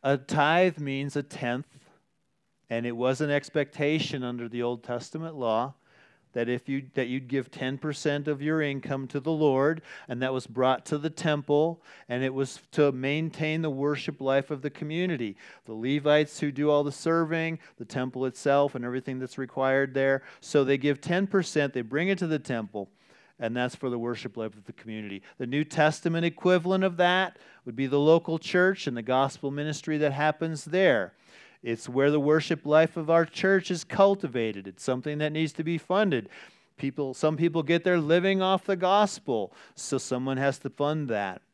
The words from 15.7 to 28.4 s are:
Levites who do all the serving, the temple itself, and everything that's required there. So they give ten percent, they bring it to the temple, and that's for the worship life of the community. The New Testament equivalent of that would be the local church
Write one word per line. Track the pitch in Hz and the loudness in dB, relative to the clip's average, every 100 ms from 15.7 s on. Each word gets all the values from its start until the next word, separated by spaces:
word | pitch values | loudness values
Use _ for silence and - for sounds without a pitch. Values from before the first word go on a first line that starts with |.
Levites | 110 123 143 143 151 147 - | -6 -2 0 4 4 4 -2
who | 147 | -4
do | 139 147 | 0 2
all | 147 | 4
the | 143 | 2
serving, | 139 160 165 160 165 160 165 - _ | -2 0 2 2 -2 -4 -6 -12 _
the | |
temple | 151 139 127 127 | -8 -4 -4 -2
itself, | 131 127 147 139 143 | -4 -2 2 4 4
and | 139 | 0
everything | 120 127 127 131 | -6 -6 -6 -8
that's | 127 - | -8 -8
required | 131 - 135 135 135 | -8 -2 0 2 0
there. | 135 135 135 - - | 0 2 0 -2 -20
So | - 147 | 0 2
they | 135 139 | 4 2
give | 139 139 | 2 -2
ten | - 175 196 | 0 0 2
percent, | 196 165 156 143 | 0 0 0 0
they | 127 | -2
bring | 113 135 180 | -4 -2 0
it | 190 | 0
to | 170 | 0
the | 151 | -2
temple, | 135 120 107 104 98 _ _ _ _ _ | -2 -4 -4 -8 -10 _ _ _ _ _
and | 117 | -4
that's | 120 127 - | -2 -4 -4
for | 131 | -6
the | 120 | -4
worship | 117 117 - 98 | -4 -6 -8 -8
life | 107 | -8
of | 101 | -8
the | 98 | -20
community. | - 110 110 104 98 - - | -18 -12 -10 -10 -12 -14 -10
The | 127 | -4
New | 139 | -2
Testament | 151 - 156 156 170 165 | -2 2 2 2 -2 0
equivalent | 165 170 180 180 170 190 | -2 0 4 4 4 0
of | 190 175 | 0 2
that | 175 185 190 - - - - | 2 4 0 -6 -20 -18 -14
would | 113 | -4
be | 135 | 0
the | 143 | 4
local | 147 165 165 | 6 6 4
church | 160 | -6